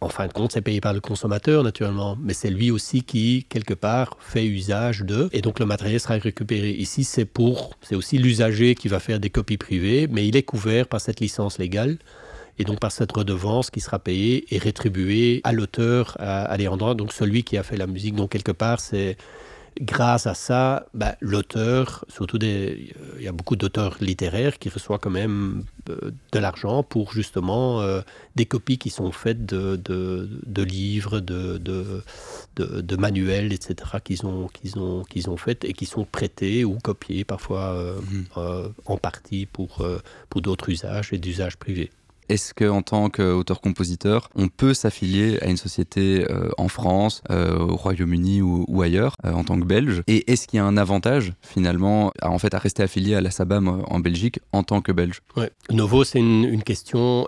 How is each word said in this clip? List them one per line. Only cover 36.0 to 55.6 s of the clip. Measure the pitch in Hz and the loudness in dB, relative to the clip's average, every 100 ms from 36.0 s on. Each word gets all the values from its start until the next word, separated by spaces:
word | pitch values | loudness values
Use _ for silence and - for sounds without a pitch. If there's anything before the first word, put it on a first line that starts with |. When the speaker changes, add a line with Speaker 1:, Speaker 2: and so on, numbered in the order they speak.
Speaker 1:
prêtés | 101 - 101 - 98 117 113 | -6 -4 -6 -2 -2 0 0
ou | 107 | -2
copiés | - 98 - 92 | -4 -6 -6 -6
parfois, | 101 98 - 95 95 | -6 -6 -6 -4 -4
euh, | 90 87 98 | -4 -6 -6
Speaker 2:
Mhm. | 98 98 92 90 | -6 -8 -8 -8
Speaker 1:
euh, | 87 90 95 107 | -6 -6 -8 -10
en | - 98 | -6 -4
partie | 87 - - 98 98 | -4 -8 -8 -8 -6
pour, | - 92 - | -8 -8 -6
euh, | 87 87 - - - | -6 -6 -10 -20 -8
pour | 98 | -4
d'autres | 92 92 - | -2 -2 -4
usages | 87 95 101 101 | -6 -4 -6 -4
et | 95 | -4
d'usages | 90 90 90 - | -4 -4 -6 -6
privés. | - 90 76 _ _ _ - | -6 -4 -6 _ _ _ -2
Speaker 2:
Est-ce | 104 - | 0 0
que, | - | 2
en | 107 101 | 4 4
tant | - 107 104 | 2 2 2
qu'auteur-compositeur, | - 92 90 90 92 98 90 90 87 101 110 - | 4 4 4 2 0 0 0 0 0 2 2 0
on | - 95 | 0 0
peut | - 135 | 4 4
s'affilier | 131 110 - 92 98 110 104 | 4 0 0 2 4 4 2
à | 92 | 2
une | 90 | 0
société, | 92 - 90 98 95 95 - | 0 -2 0 2 4 4 2
euh, | 92 87 - | 0 -2 0
en | 92 | -2
France, | - 92 95 110 - - | 0 2 4 2 0 -2
euh, | 92 85 85 | 2 2 2
au | 85 85 | 2 0
Royaume-Uni | 95 90 87 87 92 101 | 0 0 2 2 4 4
ou, | 92 87 - | 4 2 2
ou | 90 | 2
ailleurs, | 85 92 131 - 92 | 4 4 2 0 -2
euh, | |
en | 85 | 0
tant | 82 92 | 2 2
que | 87 | 4
Belge ? | 104 143 87 87 | 4 4 2 4
Et | 110 - | 4 4
est-ce | 123 - | 0 2
qu'il | 110 | 2
y | |
a | |
un | 101 104 | 4 4
avantage, | 95 98 113 139 92 87 | 4 4 4 2 0 -4
finalement, | - 98 90 87 98 107 101 - | -4 2 2 4 4 4 2 0
à, | 85 | -2
en | 87 | 0
fait, | 104 | 0
à | 98 | 0
rester | 98 - | 0 0
affilié | 98 98 98 104 | 0 2 2 2
à | |
la | 92 | 2
sabam | - 90 101 92 90 98 | 0 2 4 4 2 0
en | 90 | 0
Belgique | 87 87 117 - - | 2 2 0 -2 -2
en | 101 | 0
tant | - 104 | 2 0
que | - | 2
Belge ? | 87 90 90 _ - | 2 0 -2 _ -4
Speaker 1:
Ouais. | 113 - | -4 -6